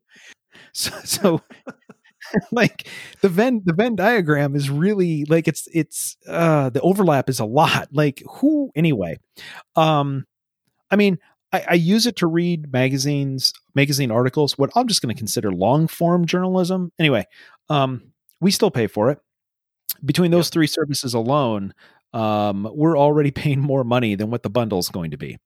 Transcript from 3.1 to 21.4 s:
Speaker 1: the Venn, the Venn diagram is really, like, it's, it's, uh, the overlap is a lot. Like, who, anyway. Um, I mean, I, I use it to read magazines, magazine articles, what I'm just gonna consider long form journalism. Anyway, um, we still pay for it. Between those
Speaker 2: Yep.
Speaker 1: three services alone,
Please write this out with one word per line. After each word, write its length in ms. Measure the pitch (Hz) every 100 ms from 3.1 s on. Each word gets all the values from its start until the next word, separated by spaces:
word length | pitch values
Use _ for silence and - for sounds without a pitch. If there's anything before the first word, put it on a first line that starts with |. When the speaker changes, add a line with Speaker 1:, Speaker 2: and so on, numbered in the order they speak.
| -
Speaker 1:
the 80 | 196
Venn, 320 | 175 254 226 180
the 80 |
Venn 220 | 160 247 208
diagram 600 | 202 233 151 143 143 143
is 140 | 139
really, 560 | 143 190 202 175 151 147
like, 220 | 165 160
it's, 200 | - -
it's, 440 | 165 147 - - - -
uh, 420 | 170 165 151 131
the 120 | 127
overlap 480 | 175 196 175 139 135
is 100 | 127
a 60 | 107
lot. 440 | 135 143 131 -
Like, 320 | 143 147 - -
who, 420 | - 277 294 269 143
anyway. 420 | 165 113 85 - _ - - - - 170
Um, 500 | 160 147 143 135 - _ _ _ _ _ _
I 60 | 202
mean, 220 | 202 170 _ _ _
I, 120 | 185 -
I 40 | 170
use 300 | 165 220 233
it 120 | -
to 100 | 170
read 440 | 170 175 170 147
magazines, 840 | 127 131 135 143 143 139 131 - - _ 143
magazine 360 | 143 139 127
articles, 460 | 113 127 151 143 -
what 140 | 135 240
I'm 120 | 247
just 140 | -
gonna 120 | 123 -
consider 360 | 110 117 101
long 360 | 87 101 151 160
form 380 | - 170 180 165
journalism. 640 | 180 185 185 175 185 175 -
Anyway, 260 | 156 113 - - - _ -
um, 420 | 147 131 123 - _ _ _
we 120 | 190
still 200 | - 180
pay 160 | 123 104
for 220 | 104 120
it. 80 | 147 _ _ _ _ _ _ - -
Between 280 | 143 170 175
those 160 | 175 156
Speaker 2:
Yep. 60 |
Speaker 1:
three 140 | 170 151
services 460 | - 147 135 127
alone, 600 | 117 113 147